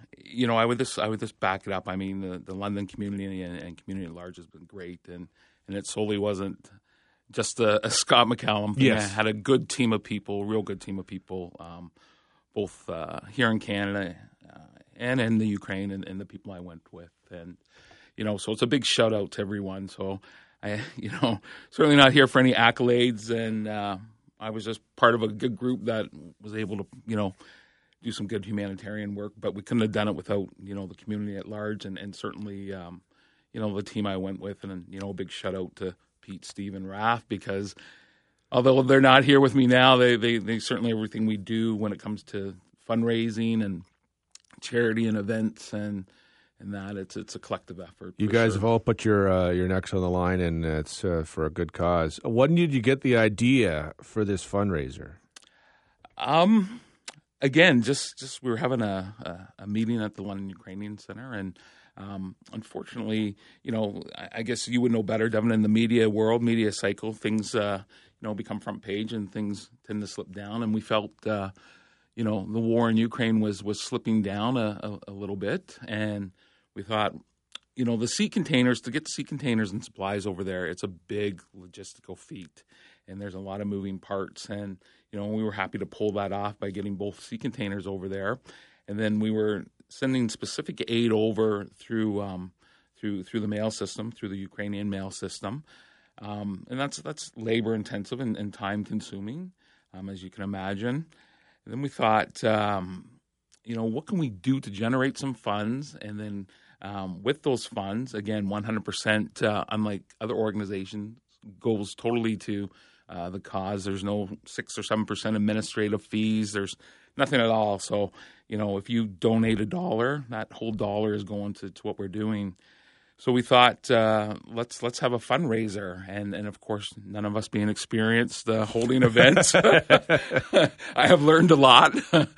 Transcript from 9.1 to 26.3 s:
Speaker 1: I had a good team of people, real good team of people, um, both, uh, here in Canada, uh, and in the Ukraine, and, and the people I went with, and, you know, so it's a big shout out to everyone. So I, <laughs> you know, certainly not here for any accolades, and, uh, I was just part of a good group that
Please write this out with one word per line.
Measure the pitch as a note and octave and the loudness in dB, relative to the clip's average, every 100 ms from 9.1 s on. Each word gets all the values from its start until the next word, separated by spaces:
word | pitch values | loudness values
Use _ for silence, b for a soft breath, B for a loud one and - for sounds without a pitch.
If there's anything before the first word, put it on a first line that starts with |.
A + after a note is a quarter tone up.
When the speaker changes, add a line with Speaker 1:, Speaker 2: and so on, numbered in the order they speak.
Speaker 1:
I | |
had | G2+ G#2+ | 0 0
a | |
good | G#2+ G2+ C3 - | 0 2 2 2
team | - A#2 | 0 2
of | G#2+ | 0
people, | - G#2 G2 G2+ | -2 -10 -6 -6
real | G2+ A2 | -2 -2
good | G2 F#2+ | -2 -8
team | - G2 | -8 -10
of | F2 | -10
people, | F#2 - F#2 F2 - | -14 -12 -12 -12 -14
um, | E2+ E2+ F2 _ b b b b b A2 | -18 -18 -18 _ b b b b b -6
both, | F#2+ - - | -6 -8 -12
uh, | E2 D#2+ - - | -10 -8 -10 -8
here | A#2 A#2 | 2 2
in | A2 | 2
Canada, | - G2+ G2+ G2+ F2+ F2 - _ - | -2 -2 -2 -2 -6 -10 -20 _ -20
uh, | - - - _ - | -20 -20 -20 _ -8
and | A#2+ B2+ | -2 0
in | A2+ A2 | 2 2
the | A2 | 0
Ukraine, | G2 - F#2+ G2 | -2 -6 -8 -6
and, | G2 - | -8 -10
and | F#2+ | -12
the | G2 | -14
people | F#2+ G#2 | -16 -16
I | F2+ | -16
went | F2+ D#2+ _ | -16 -18 _
with, | F2 E2+ _ _ | -20 -20 _ _
and, | F2 F2 E2+ _ b b b b - | -18 -18 -20 _ b b b b -6
you | |
know, | G#2+ G2+ | -4 -2
so | - | -4
it's | A2 | -2
a | A#2+ | 2
big | C#3+ - | 2 2
shout | - A2+ | 2 4
out | A2 F#2+ | 2 -2
to | - | -6
everyone. | G2 G2+ G2 F#2+ F#2+ | -6 -4 -6 -8 -10
So | - G2 G2 b b b b | -8 -8 -8 b b b b
I, | G#2 G#2 C3 | -8 -8 -8
<laughs> | - | -10
you | G#2 | -10
know, | - B2 G#2 B B B | -2 0 -2 B B B
certainly | - D#3 D3 | 4 8 10
not | C3+ | 10
here | C#3+ C3 | 10 6
for | C3+ | 6
any | B2+ | 6
accolades, | A2+ A#2 A#2+ B2 B2 B2 G#2+ A2 | 6 4 4 4 4 4 0 -4
and, | A2+ A2+ A2 G#2+ | -4 -2 -4 -4
uh, | G#2 G2+ F#2+ A2 _ _ - | -4 -4 -6 -10 _ _ -14
I | A2 | -10
was | A2 G#2+ | -8 -8
just | A2 _ - | -10 _ 4
part | A#2+ A#2 | 6 6
of | |
a | G#2+ | 0
good | G#2 B2+ G2+ | -2 -4 -2
group | B2 B2 A2 | -4 -4 -4
that | A2 - - E2 | -4 -6 -10 -20